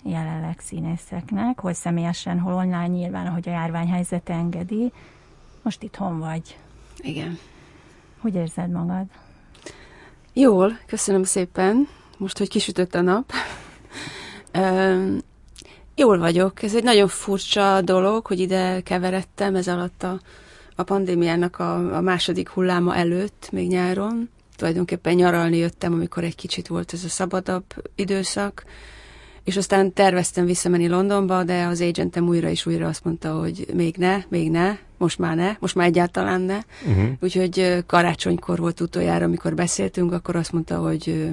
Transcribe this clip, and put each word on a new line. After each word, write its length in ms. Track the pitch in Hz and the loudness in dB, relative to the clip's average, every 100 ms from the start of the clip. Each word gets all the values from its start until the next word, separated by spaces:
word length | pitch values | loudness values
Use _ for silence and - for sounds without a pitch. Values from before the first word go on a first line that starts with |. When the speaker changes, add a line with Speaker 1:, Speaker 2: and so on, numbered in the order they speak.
Speaker 1:
jelenleg 560 | - 165 160 160 160 170 | -6 -4 -4 -6 -6 -8
színészeknek, 1000 | - 165 165 165 - 175 - 196 233 254 | -10 -8 -6 -6 -8 -10 -6 -2 -2 -2
hol 120 | 180 | -4
személyesen, 680 | 175 175 170 170 175 - 175 | -4 -2 -2 -2 -4 -4 -2
hol 160 | 180 | -2
online, 320 | 180 185 180 175 | -2 0 -2 -2
nyilván, 400 | 180 180 185 175 | -2 -4 -6 -6
ahogy 220 | 175 170 | -6 -6
a 40 | |
járványhelyzet 760 | 170 165 165 170 180 175 175 - | -4 -4 -2 -2 -2 -2 -4 -4
engedi. 640 | 170 170 170 180 214 247 - - - - - - - | -4 -4 -4 -6 -4 -4 -6 -20 -20 -20 -20 -20 -8
Most 200 | 233 - | -8 -8
itthon 360 | 226 - 190 165 | -10 -6 -6 -4
vagy. 400 | 160 160 - - - - - - | -6 -6 -10 -18 -20 -20 -20 -14
Speaker 2:
Igen. 400 | 359 151 165 165 - - - - - - - - | -10 -8 -8 -10 -14 -20 -20 -20 -20 -20 -20 -8
Speaker 1:
Hogy 160 | 233 | -4
érzed 360 | 180 165 - 175 | -2 -4 -4 -4
magad? 340 | 175 170 185 190 - - - - - - - - - - - - | -2 -2 -4 -6 -12 -20 -20 -20 -20 -20 -20 -20 -20 -20 -20 -6
Speaker 2:
Jól, 460 | - 269 190 190 226 - | 4 6 6 4 2 -8
köszönöm 360 | 214 - 190 | -6 0 2
szépen. 680 | 190 - 180 - 185 226 294 - - - | 2 0 -2 0 2 4 2 -2 -20 -8
Most, 220 | 190 - | -6 -4
hogy 100 | 196 | -2
kisütött 460 | 214 - - 180 | -2 -2 -2 0
a 60 | 175 | 2
nap. 320 | 180 196 269 | 2 2 0
<laughs> 1200 | - - - - - - - - - - - - | -6 -8 -12 -18 -20 -20 -16 -14 -14 -16 -18 -6
Öm, 680 | 170 190 185 190 185 190 - - - - - - - - - | 0 2 4 4 4 2 -2 -6 -16 -20 -20 -20 -20 -6 4
jól 220 | 262 190 | 6 6
vagyok. 440 | 170 170 190 - | 4 4 2 0
Ez 120 | 214 | -2
egy 80 | 226 | 2
nagyon 260 | 233 220 196 | 6 6 6
furcsa 720 | - - 196 - 214 196 190 | 2 -4 -4 0 2 4 4
dolog, 460 | 180 185 190 220 220 | 4 4 4 2 0
hogy 140 | 180 | -2
ide 400 | 185 190 185 185 | 0 2 0 -2
keveredtem 760 | 180 180 180 185 180 - 196 | -2 -2 0 -2 -6 -4 -2
ez 140 | 190 180 | 0 0
alatt 340 | 175 180 - | -2 -4 -6
a, 180 | 185 185 - - - - - - | -6 -6 -10 -20 -20 -20 -14 -8
a 60 | |
pandémiának 760 | 180 196 190 175 170 170 175 - | -2 0 2 2 2 2 0 -2
a, 380 | 175 170 175 160 | -4 -2 -2 0
a 40 | |
második 480 | 185 180 - 175 175 | 0 0 0 -2 -4
hulláma 480 | - 185 175 175 180 | -2 0 2 2 2
előtt, 520 | 175 175 208 - - | 0 0 -4 -8 -8
még 160 | 190 180 | -4 -2
nyáron. 640 | 180 180 185 208 233 233 _ _ - | 0 0 -2 -2 -4 -6 _ _ -6
Tulajdonképpen 580 | 170 170 175 175 - | -2 0 -2 -2 2
nyaralni 420 | 175 180 170 165 165 | 4 6 4 2 2
jöttem, 360 | 170 - 175 | 0 -2 -2
amikor 320 | 170 170 - | 0 -2 -4
egy 100 | 170 | -6
kicsit 320 | - - - 175 | -6 -8 -8 -6
volt 260 | 170 175 | -6 -6
ez 120 | 170 | -8
a 40 | 180 | -6
szabadabb 560 | - 185 185 185 185 - - - | -4 -2 -2 -2 -4 -6 -14 -12
időszak, 680 | - 196 196 185 - 202 - - - - - - - - - - | -6 -2 -2 -2 -4 -4 -6 -18 -20 -20 -20 -20 -20 -20 -10 -4
és 80 | 190 | -2
aztán 360 | 185 196 190 | 2 4 4
terveztem 520 | 180 196 180 175 - | 6 4 4 0 0
visszamenni 440 | 175 175 175 175 170 | 0 2 2 2 4
Londonba, 560 | 180 196 202 190 185 | 2 2 2 2 2
de 220 | 175 180 175 | 2 0 0
az 140 | 170 | 0
agentem 480 | 175 170 175 170 175 | 0 0 -2 0 2
újra 200 | 170 160 | 2 0
és 180 | 165 - | -2 -2
újra 200 | 165 165 | -2 -2
azt 180 | 156 | -4
mondta, 340 | 170 165 160 156 | -4 -6 -4 -4
hogy 280 | 165 175 - | -4 -6 -6
még 220 | 175 170 170 | -2 -2 0
ne, 260 | 180 196 185 | 0 0 -2
még 220 | 175 160 | -2 0
ne, 260 | 165 180 202 - - | 2 0 -2 -10 -2
most 200 | 175 - | -2 0
már 180 | 175 165 | -2 0
ne, 200 | 180 208 | 0 -2
most 140 | 185 | -4
már 120 | - 175 | 2 4
egyáltalán 540 | 175 175 190 196 180 | 4 2 0 -2 0
ne. 180 | 185 202 226 - 196 | -2 -4 -8 -8 0
Speaker 3:
Mhm. 200 | 95 107 131 | 2 2 0
Speaker 2:
Úgyhogy, 380 | 185 185 185 180 | -2 0 0 2
ö, 180 | 185 175 175 | 2 2 2
karácsonykor 720 | 175 175 165 185 170 - 175 | 4 4 0 0 -2 0 -2
volt 220 | 170 165 | -2 -2
utoljára, 440 | 170 180 175 170 | -4 0 0 2
amikor 300 | 170 170 165 | 2 0 -2
beszéltünk, 580 | 160 175 - 190 - 175 | 0 -2 0 -2 0 0
akkor 240 | 175 - 170 | 0 -2 -4
azt 160 | 160 | -2
mondta, 260 | 170 160 165 | -2 -2 -2
hogy, 300 | 165 160 160 | -2 -2 -2
ö, 200 | 160 156 | -4 -4